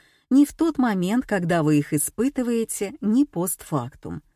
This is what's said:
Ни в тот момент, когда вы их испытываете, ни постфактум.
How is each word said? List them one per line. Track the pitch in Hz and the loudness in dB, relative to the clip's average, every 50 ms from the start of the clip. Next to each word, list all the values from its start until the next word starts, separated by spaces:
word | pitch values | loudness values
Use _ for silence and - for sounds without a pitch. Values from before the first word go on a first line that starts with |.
| _ _ _ _ _ - | _ _ _ _ _ 2
Ни | 254 277 285 | 4 4 4
в | - | 4
тот | - - 320 330 302 - | 2 0 0 0 2 2
момент, | 254 233 202 185 175 185 226 254 - | 0 0 2 0 0 0 0 0 0
когда | - 208 185 175 165 180 170 | 0 -2 -2 0 0 2 2
вы | 147 151 151 147 | 2 4 4 2
их | 143 - | 2 0
испытываете, | 156 147 - - - - 240 277 - 269 240 240 233 226 226 - - - 202 190 285 - | -2 -4 -4 -4 -4 -2 -2 -2 -2 -2 -2 -2 -2 -2 -2 -4 -6 -6 -8 -8 -8 -4
ни | - 208 220 262 294 | -2 2 2 2 2
постфактум. | - - 170 180 - - - - - 165 135 120 135 - - - 85 87 - - _ _ | 2 0 -4 -4 -4 -4 -8 -8 -6 -4 -4 -4 -6 -10 -14 -12 -12 -12 -12 -12 _ _